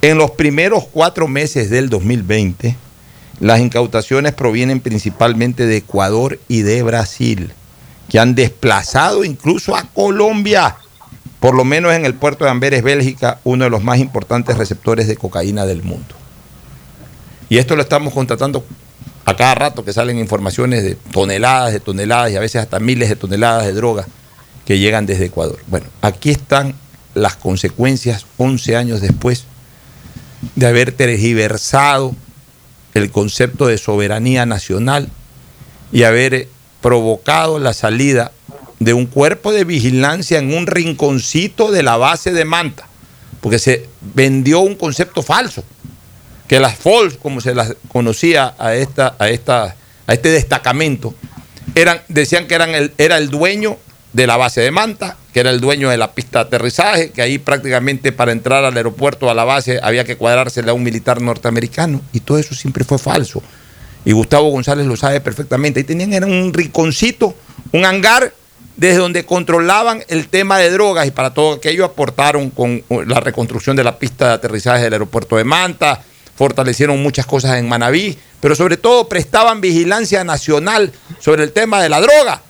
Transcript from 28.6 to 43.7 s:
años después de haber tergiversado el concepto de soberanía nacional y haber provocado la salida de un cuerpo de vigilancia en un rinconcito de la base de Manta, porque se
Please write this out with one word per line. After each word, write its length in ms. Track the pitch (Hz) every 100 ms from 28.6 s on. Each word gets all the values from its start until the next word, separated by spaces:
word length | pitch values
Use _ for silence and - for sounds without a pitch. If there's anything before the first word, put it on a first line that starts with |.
| - 117
años 260 | 120 110
después 440 | 95 - 123 123 - - - - - - - - - - - -
de 120 | 127
haber 240 | 120 123
tergiversado 1200 | - 127 113 113 113 107 107 - 139 143 139 135 127 - - - _ - - -
el 180 | 107 101
concepto 560 | 104 104 - 127 127 135
de 100 | 110
soberanía 680 | - 104 101 107 120 127 120
nacional 640 | 104 - 95 120 143 143 - - - - - - - -
y 120 | 120
haber 460 | 117 117 131 127 127 - _ _
provocado 760 | 123 120 113 110 - 156 160 156
la 160 | 131
salida 580 | 107 110 110 139 131 120 - - - - -
de 140 | 113
un 140 | 120 123
cuerpo 440 | 131 143 190 208
de 120 | 214
vigilancia 720 | 175 160 120 127 139 165 160 160
en 160 | 135
un 140 | 160 175
rinconcito 1040 | 180 165 147 165 135 - 156 196 - 214
de 120 | 196
la 140 | 135 117
base 340 | 131 165 185
de 140 | 175 156
Manta, 420 | 170 160 143 - - - - - -
porque 180 | - 113
se 300 | -